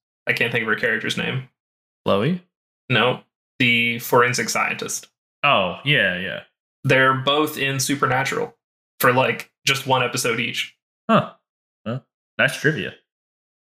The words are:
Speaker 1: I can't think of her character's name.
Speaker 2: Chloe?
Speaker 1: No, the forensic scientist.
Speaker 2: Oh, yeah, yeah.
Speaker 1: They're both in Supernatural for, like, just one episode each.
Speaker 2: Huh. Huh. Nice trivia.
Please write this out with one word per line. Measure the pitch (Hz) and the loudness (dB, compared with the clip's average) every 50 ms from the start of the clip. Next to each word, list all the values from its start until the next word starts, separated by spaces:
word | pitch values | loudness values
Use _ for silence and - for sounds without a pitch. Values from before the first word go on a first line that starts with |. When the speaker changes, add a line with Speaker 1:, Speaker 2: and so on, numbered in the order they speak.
| _ _ _ _ - | _ _ _ _ -4
Speaker 1:
I | - - | -2 -2
can't | - 120 117 | 0 0 -2
think | 123 120 110 | -2 -2 -2
of | 110 | -2
her | 107 | -2
character's | - - 117 113 110 - 120 - | 0 0 -2 -2 -2 -4 -4 -4
name. | 120 117 117 123 131 131 - _ _ _ _ _ _ _ _ _ _ - | -4 -4 -4 -4 -6 -6 -10 _ _ _ _ _ _ _ _ _ _ -2
Speaker 2:
Chloe? | 95 98 98 110 151 185 180 - _ _ _ _ _ _ _ _ - | 0 0 2 2 0 -2 -4 -8 _ _ _ _ _ _ _ _ 0
Speaker 1:
No, | 123 110 113 127 - - - _ _ _ _ _ _ - | 2 2 2 2 0 -2 -6 _ _ _ _ _ _ 0
the | 127 120 120 117 117 117 117 117 | 2 2 2 2 2 0 -2 -4
forensic | - - 139 123 120 123 127 123 113 107 | -2 2 4 4 4 4 2 -2 -2 -2
scientist. | - 113 110 - - - - - - - - - _ _ _ _ _ _ - | -2 -2 -2 -2 -4 -6 -8 -8 -8 -10 -12 -14 _ _ _ _ _ _ 0
Speaker 2:
Oh, | 143 131 107 95 90 90 - - | 2 2 2 0 -2 -4 -4 -2
yeah, | 139 147 123 104 92 90 | 0 2 2 2 2 0
yeah. | 90 95 90 58 - - _ _ _ _ _ _ _ - | -2 -6 -8 -8 -10 -12 _ _ _ _ _ _ _ 0
Speaker 1:
They're | 135 135 131 131 135 131 | 2 4 4 4 4 2
both | 127 127 143 143 151 156 151 151 135 | 2 0 0 2 2 0 0 -2 -4
in | 139 139 139 135 | -4 -2 -2 -2
Supernatural | 131 - 139 139 139 131 127 131 135 - - - - - - _ _ _ _ _ _ _ _ - | -2 -2 0 0 0 0 0 0 -2 -2 -4 -4 -6 -6 -10 _ _ _ _ _ _ _ _ 0
for, | - 127 123 | 2 4 4
like, | 127 127 117 117 - - _ _ _ - | 4 2 2 0 -4 -8 _ _ _ -4
just | 139 139 131 - | -2 -2 -2 0
one | 131 127 123 | 0 0 2
episode | 123 123 - 131 - 120 113 117 | 0 0 -2 -2 -2 -2 -2 -2
each. | 117 117 - - - - _ _ _ _ _ _ _ | -4 -6 -6 -8 -10 -10 _ _ _ _ _ _ _
Speaker 2:
Huh. | - 226 156 - - - _ _ _ _ _ _ _ _ _ - | 2 2 2 2 0 -8 _ _ _ _ _ _ _ _ _ -10
Huh. | 107 123 135 - _ _ _ _ _ _ - | -8 -8 -10 -10 _ _ _ _ _ _ 0
Nice | 117 139 - - | 0 0 0 0
trivia. | - 151 156 107 80 64 - - _ _ _ _ _ _ _ _ _ _ _ _ _ _ | -2 -2 0 -2 -4 -8 -10 -14 _ _ _ _ _ _ _ _ _ _ _ _ _ _